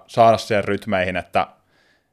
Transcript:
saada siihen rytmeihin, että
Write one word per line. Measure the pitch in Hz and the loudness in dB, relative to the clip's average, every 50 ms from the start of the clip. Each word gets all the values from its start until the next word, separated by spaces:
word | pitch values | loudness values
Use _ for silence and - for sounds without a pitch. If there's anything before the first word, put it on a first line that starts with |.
| _ | _
saada | - - 120 113 113 110 104 | -4 0 4 4 4 4 2
siihen | - - 113 101 95 | 0 -4 -4 -4 -2
rytmeihin, | 95 101 98 - 110 98 92 90 92 90 | -4 -6 -6 -6 -4 -4 -2 -2 -4 -4
että | 87 85 _ - 98 - - _ _ _ _ _ _ _ _ _ _ _ _ | -8 -8 _ -4 -4 -4 -4 _ _ _ _ _ _ _ _ _ _ _ _